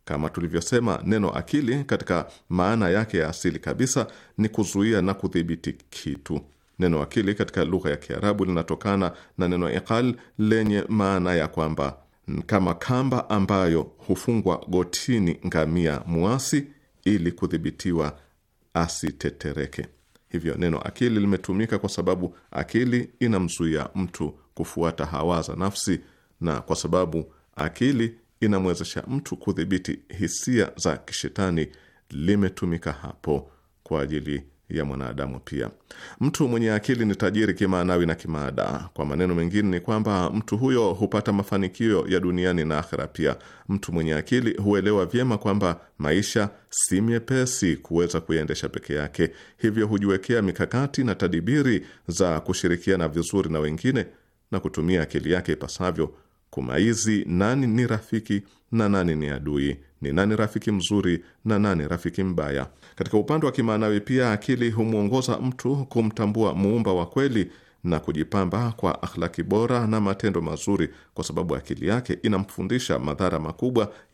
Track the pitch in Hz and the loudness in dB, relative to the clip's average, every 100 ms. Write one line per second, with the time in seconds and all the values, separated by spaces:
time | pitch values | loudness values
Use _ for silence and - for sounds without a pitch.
0 | - 76 78 - 82 82 - 123 117 - | -8 -4 -4 -4 -2 -2 0 0 0 -2
1 | 87 107 95 - - 143 127 143 139 107 | 0 2 2 -2 -2 0 0 -2 -2 -2
2 | - 87 - - - 90 90 117 92 98 | 0 -2 -2 -12 -4 0 2 2 2 2
3 | 110 90 78 - 90 - - - 131 139 | 0 0 -2 -2 -4 -2 -6 -2 0 0
4 | - - - - 107 - 98 98 110 107 | -2 -8 -10 -2 0 0 0 2 4 4
5 | 92 98 92 87 85 82 80 - - - | 2 0 -2 -2 -2 -4 -6 -8 -12 -10
6 | 76 69 - 78 - _ _ - 110 80 | -8 -8 -6 -8 -8 _ _ 0 2 2
7 | 71 120 98 101 104 98 78 92 80 73 | 0 0 0 0 -2 -2 0 0 -2 -4
8 | - - 104 104 92 87 82 78 104 98 | -6 -4 0 0 0 0 -2 -4 0 0
9 | 87 - - - 90 90 85 82 - 113 | 0 -4 -14 -2 0 0 0 -2 0 0
10 | 127 123 - - 107 113 107 101 - 107 | 0 -2 -8 -2 2 4 4 2 2 2
11 | 98 95 90 85 76 - 80 78 69 - | 4 2 2 2 0 0 -2 0 -2 -4
12 | _ _ - 73 - 101 90 82 - 127 | _ _ -8 -6 2 2 2 0 0 2
13 | 135 123 - 104 95 98 90 82 - - | 2 0 0 0 2 4 4 2 0 -8
14 | - 95 - 117 92 85 - 90 87 - | -2 -2 0 0 2 -2 0 0 0 -2
15 | - 117 85 82 90 82 78 85 82 71 | 0 2 2 0 -2 0 2 2 2 0
16 | - 82 92 131 - 147 143 - _ _ | -2 0 2 0 0 0 -2 -12 _ _
17 | 92 104 85 - 87 82 80 - 95 82 | 0 2 0 -2 -2 -2 -4 -4 -2 0
18 | 76 - _ _ _ _ _ 85 82 - | -2 -4 _ _ _ _ _ -2 -2 -2
19 | 80 - - - 76 71 67 - - _ | -6 -4 -6 -4 -8 -6 -6 -8 -12 _
20 | _ _ - 87 82 69 85 78 - - | _ _ -8 -4 -2 0 0 0 -4 -2
21 | 120 107 101 95 - 95 110 101 98 - | 0 2 2 0 0 -2 0 -2 -2 -2
22 | 90 90 87 - - - - 117 123 120 | 0 0 -2 -8 -12 -8 0 0 2 0
23 | - - 120 101 87 - 82 76 67 95 | -2 -2 2 2 0 0 0 0 -2 -4
24 | 87 - 76 - _ - 82 82 82 80 | -4 -4 -6 -6 _ -8 -6 -2 -2 -2
25 | 80 76 82 85 78 - 98 - 98 85 | -4 -2 0 0 -2 -4 -4 -2 -2 -2
26 | - _ _ - 85 69 - 82 85 90 | -4 _ _ -6 -2 -2 -2 -2 0 0
27 | 87 80 76 _ _ - 80 - 123 131 | 2 -2 -6 _ _ -6 -4 0 2 2
28 | 101 - _ - 107 98 92 85 82 - | -2 -4 _ -2 2 2 2 0 -4 -8
29 | - 135 - 92 - 90 95 92 - - | -6 -6 -6 -6 -4 -2 0 -2 -2 -8
30 | - 87 85 - - 120 95 - 90 71 | -8 -6 -4 -4 0 2 2 0 -2 -2
31 | - - 65 - 95 82 76 - - _ | -6 -8 -6 -2 0 0 -2 -6 -20 _
32 | - 69 85 104 95 - 90 82 82 71 | -12 -4 2 2 2 -2 -4 -2 -4 -8
33 | 67 - - 69 - _ _ _ - 78 | -10 -8 -2 -2 -4 _ _ _ -6 -2
34 | 71 76 69 71 71 _ - 78 71 67 | -2 -4 -4 -6 -8 _ -8 -6 -4 -6
35 | 64 69 67 62 - 71 55 - - - | -8 -6 -8 -8 -8 -8 -8 -10 -20 -20
36 | - - 127 - 139 117 113 107 - 123 | -14 -2 -2 2 0 2 2 2 0 2
37 | 107 98 92 107 104 90 95 90 90 90 | 2 2 0 2 2 2 2 2 2 2
38 | 85 80 85 78 71 - - - 87 - | 2 0 -4 -4 -4 -2 -2 -4 -8 -6
39 | 76 73 90 87 85 104 104 87 - 107 | -4 0 2 2 0 2 0 0 -2 -2
40 | 107 98 87 104 - 107 131 127 104 85 | 0 0 0 -2 -2 0 2 2 2 0
41 | 104 104 107 101 98 101 92 - 113 98 | 0 0 2 0 2 0 -2 0 2 2
42 | - 90 90 90 90 87 78 76 - 65 | 2 -2 0 2 2 2 0 -2 -2 -6
43 | 73 - 73 - - - - 98 - 85 | -6 -2 -2 -2 -10 -14 -4 -4 -2 -2
44 | 80 76 - 127 120 - 101 101 98 104 | 0 0 0 0 0 0 2 2 4 2
45 | 90 120 127 104 107 98 92 82 - - | 2 0 2 0 2 2 2 0 -8 -4
46 | 73 90 104 117 104 - - - - 95 | 2 2 2 0 0 -4 -8 -2 2 2
47 | 113 117 - 131 127 - 92 73 - 82 | 2 0 0 0 0 2 0 0 0 0
48 | 87 82 - 82 78 76 - - - 71 | 2 0 0 0 0 -4 -4 -8 -4 -4
49 | 73 - 82 - - - 110 107 104 101 | -2 0 0 0 -20 -2 0 2 2 2
50 | 101 95 - 120 98 87 85 120 139 - | 2 2 2 2 2 0 0 0 -2 0
51 | 127 90 90 85 87 147 131 107 - - | -2 0 0 0 2 2 4 2 -2 -14
52 | - 82 90 78 - 90 87 85 95 92 | -6 0 2 2 0 0 0 0 2 2
53 | 80 78 80 98 80 80 76 78 127 123 | 2 -2 0 0 0 0 -2 0 0 0
54 | - - _ _ - 92 - - 82 90 | -2 -10 _ _ -6 -4 -4 -2 2 2
55 | 78 73 73 90 85 76 69 - 104 85 | 2 -2 0 0 0 -4 -4 -4 -2 0
56 | 76 - _ _ _ - 62 69 110 110 | -2 -4 _ _ _ -8 -2 2 2 2
57 | 107 107 - 87 104 135 127 113 117 110 | 0 0 0 2 2 2 2 2 0 -2
58 | - 113 - 101 - _ - 113 104 101 | -2 -4 0 -2 -4 _ -2 2 4 4
59 | 87 78 73 69 71 71 69 - - - | 2 0 -2 -4 -2 0 0 -4 -10 -8
60 | 71 78 101 107 104 107 - 101 87 104 | -2 2 2 2 0 -2 -2 0 2 2
61 | 92 85 - _ 113 104 104 87 73 85 | 2 0 -4 _ 0 2 4 2 0 -2
62 | 85 90 95 85 73 69 65 - - - | -4 -2 -2 0 -2 -2 -6 -12 -16 -8
63 | 98 107 104 156 147 131 113 107 110 104 | 0 2 2 2 0 2 0 2 2 0
64 | 104 131 123 104 - 123 117 110 110 107 | 2 2 2 0 0 0 0 0 0 2
65 | 104 131 123 113 127 127 123 139 131 120 | 2 0 0 -2 -2 -2 -2 -2 -2 0
66 | 110 113 104 107 104 80 98 117 107 92 | 0 0 0 2 2 2 2 2 2 0
67 | 85 135 135 110 87 - - _ 87 78 | 0 0 2 2 0 -6 -20 _ -2 0
68 | - 76 78 101 92 98 120 110 92 - | 0 -4 -2 0 0 0 -2 -2 -2 -2
69 | 85 - 85 - 82 104 120 123 110 110 | -6 -4 -6 -4 0 2 2 0 0 0
70 | 98 98 107 85 80 80 - 98 80 - | 0 0 0 0 -2 -4 0 0 0 -4
71 | - - 82 80 82 69 - - 85 117 | -16 -8 -6 -4 -2 -4 -4 -4 0 -2
72 | - - 113 98 101 - 95 123 123 65 | -2 -2 0 0 -2 -4 -2 -2 -2 -2
73 | 69 78 92 82 78 - 123 120 101 - | -2 -2 0 0 -4 -2 0 0 0 -6
74 | - | -6